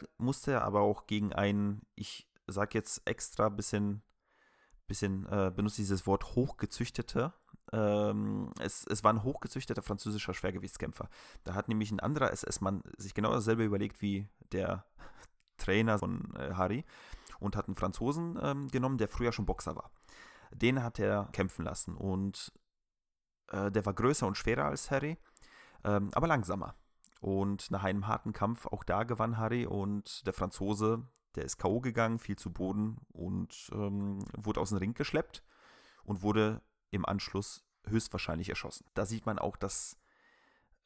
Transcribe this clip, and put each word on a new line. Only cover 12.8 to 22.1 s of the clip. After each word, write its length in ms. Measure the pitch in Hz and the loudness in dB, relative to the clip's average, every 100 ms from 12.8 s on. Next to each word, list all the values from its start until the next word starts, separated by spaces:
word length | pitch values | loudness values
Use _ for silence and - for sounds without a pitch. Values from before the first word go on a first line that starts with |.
| 50 - | -6 -12
sich 160 | 98 | -6
genau 180 | - 110 | 0 2
dasselbe 320 | 123 110 113 | 2 4 4
überlegt 380 | 107 101 101 - | 4 2 0 -2
wie 260 | 101 98 101 _ - | 0 0 -2 _ -6
der 320 | 92 95 92 - - | -2 0 -2 -6 -18
<laughs> 600 | - - - _ _ - | -18 -18 -20 _ _ -6
Trainer 420 | - 104 113 104 | 2 4 4 2
von, 360 | 95 90 - - | 0 -4 -6 -6
äh, 160 | 69 | -4
Harry 320 | 92 92 120 - - - - - - | 0 0 0 -6 -16 -18 -16 -16 -6
und 180 | 202 208 | -4 -2
hat 100 | 190 | -4
einen 100 | 190 | -2
Franzosen, 640 | - - 120 156 170 - | -2 0 -2 0 -4 -2
ähm, 260 | 143 139 139 | -2 -2 -2
genommen, 300 | 131 131 131 | 0 2 2
der 100 | 104 | 0
früher 240 | - 117 | 2 0
schon 140 | 113 95 | 0 0
Boxer 280 | - - 80 | 0 -2 -6
war. 140 | - - - - - - - | -10 -18 -20 -20 -20 -20 -18
Den 320 | - 120 131 | 4 4 6
hat 160 | 117 - | 0 2
er 300 | 101 101 98 | 2 2 0
kämpfen 340 | - 92 - 80 | 0 -2 0 -4
lassen 280 | - - | -2 -4
und, 600 | 87 95 | -2 -2